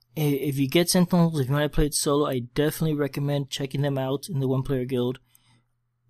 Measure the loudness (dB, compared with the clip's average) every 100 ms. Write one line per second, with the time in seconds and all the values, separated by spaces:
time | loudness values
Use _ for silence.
0 | _ -4 0 0 0 0 2 2 4 4
1 | 4 4 2 2 0 0 0 2 0 0
2 | 0 2 2 -2 -4 0 0 0 -2 0
3 | -2 -2 -2 -2 -4 -6 -6 -2 -2 -2
4 | -2 -4 -4 -4 0 0 -2 -4 -2 -2
5 | -2 -4 _ _ _ _ _ _ _ _
6 | _